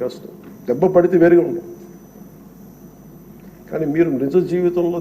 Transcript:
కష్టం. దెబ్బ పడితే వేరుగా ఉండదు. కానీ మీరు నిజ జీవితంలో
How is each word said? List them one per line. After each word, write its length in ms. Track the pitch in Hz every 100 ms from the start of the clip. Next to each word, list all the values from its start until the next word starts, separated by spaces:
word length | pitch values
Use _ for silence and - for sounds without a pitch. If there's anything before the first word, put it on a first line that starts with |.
కష్టం. 260 | 123 - - - - - -
దెబ్బ 180 | 131 180
పడితే 220 | 175 170 180
వేరుగా 200 | 170 170 143
ఉండదు. 200 | - - - - - - - - - - - - - - - - - - - - - -
కానీ 180 | 151 151
మీరు 140 | 160 165 127
నిజ 120 | 139 180 151
జీవితంలో 480 | 180 175 175 170 170